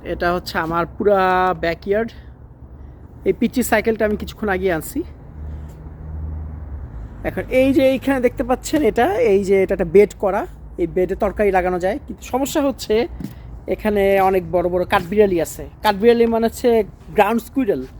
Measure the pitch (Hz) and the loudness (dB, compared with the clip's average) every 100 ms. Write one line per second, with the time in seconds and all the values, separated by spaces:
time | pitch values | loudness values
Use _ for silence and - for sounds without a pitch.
0 | - 170 175 180 - 196 160 170 170 - | -8 -2 -2 -2 -4 -4 -2 -2 -2 0
1 | 202 196 185 185 185 175 165 165 202 202 | 2 4 4 4 2 0 -4 -4 -2 -2
2 | 233 - - - - - - - - - | -2 -8 -20 -20 -20 -20 -20 -20 -20 -20
3 | - - - 180 233 - 226 220 214 220 | -20 -4 -2 0 0 0 2 2 2 0
4 | 214 208 - - 208 185 190 165 - 277 | 0 -2 -6 -6 -4 -2 0 -2 -4 -8
5 | 349 - - - - - - - - - | -10 -12 -18 -14 -12 -12 -14 -16 -18 -16
6 | - - - - - - - - - - | -12 -10 -8 -10 -10 -12 -12 -12 -12 -14
7 | - - - 190 - 254 269 269 269 262 | -14 -10 -8 -6 0 2 4 6 4 2
8 | - 277 240 - 240 254 - 311 277 196 | 0 2 0 0 -2 -4 0 0 2 2
9 | 233 415 480 196 190 196 185 196 175 180 | 2 2 2 2 4 2 2 0 4 4
10 | 208 - 202 196 262 - - - 175 170 | 4 2 -2 -2 -4 -12 -14 -6 -2 0
11 | 180 185 208 - 208 185 180 180 185 254 | 0 0 -2 0 2 2 0 0 -2 -4
12 | - 202 - 254 269 320 277 269 - 220 | -8 -14 -6 -4 -2 0 0 -2 -2 0
13 | 302 - - - - - - 185 214 208 | 0 -6 -12 -14 -16 -14 -6 -4 0 2
14 | 196 196 190 190 170 175 175 180 180 202 | 4 4 4 2 0 0 0 0 0 0
15 | 175 208 208 175 151 - 139 - 214 202 | 2 4 4 4 -2 -6 -14 -2 0 4
16 | 233 233 233 226 226 - 247 226 202 - | 4 6 4 2 0 0 2 2 0 -6
17 | - 165 196 233 - - 233 151 131 - | -2 2 4 2 -2 -2 0 -2 -4 -14